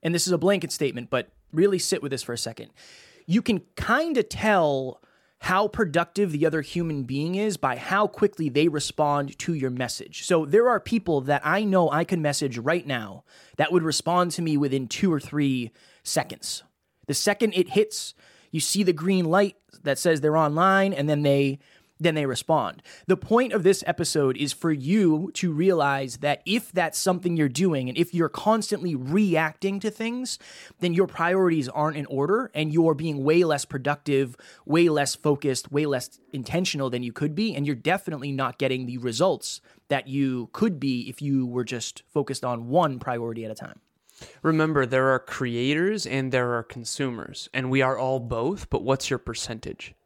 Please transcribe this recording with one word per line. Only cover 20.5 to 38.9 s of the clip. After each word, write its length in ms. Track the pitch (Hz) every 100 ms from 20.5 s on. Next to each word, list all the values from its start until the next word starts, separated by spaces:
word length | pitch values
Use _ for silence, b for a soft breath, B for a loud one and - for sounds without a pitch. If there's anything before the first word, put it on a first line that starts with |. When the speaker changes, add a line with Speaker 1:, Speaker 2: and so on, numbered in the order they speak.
| 151 185 190 196
Speaker 1:
and 160 | 160 147
then 100 | 147
they, 360 | 147 139 139 139 b b b b
then 160 | 165 156
they 100 | 143
respond. 560 | 123 - 156 104 - B B -
The 100 | 185
point 360 | - 226 254
of 100 | 208
this 220 | 175 196 -
episode 500 | 170 160 156 139 131
is 160 | 139
for 200 | - 170
you 580 | 151 131 208 185 156 190
to 180 | - 180
realize 680 | 151 185 175 143 139 135 120
that 240 | 143 143
if 280 | - 220 -
that's 260 | 180 165 -
something 380 | 190 180 180 170
you're 120 | 147
doing, 400 | 127 185 147 127
and 80 | 127
if 160 | 170
you're 160 | 175 165
constantly 680 | - 202 220 208 208 175 143
reacting 840 | 127 180 208 165 156 156 190 196
to 100 | 214
things, 480 | 208 226 247 254 - B B B B
then 120 | 180
your 140 | 170 190
priorities 600 | - 170 185 185 165 131
aren't 280 | 147 151 151
in 80 | 143
order, 440 | 135 143 208 262
and 220 | 151 156
you're 200 | 156 165
being 280 | 147 160 143
way 220 | 135 165
less 200 | 175 143
productive, 720 | - 143 131 143 - 139 135 123 B B -
way 220 | 156 175
less 260 | 151 139
focused, 560 | - 156 143 147 127 -
way 160 | 143 151
less 320 | 135 - - _
intentional 580 | 147 117 165 185 147 135
than 140 | 123
you 80 | 123
could 220 | 113 151
be, 200 | 151 220
and 100 | 143
you're 120 | 143 131
definitely 560 | 147 185 - 151 139
not 260 | 139 131 -
getting 280 | 135 127
the 120 | 127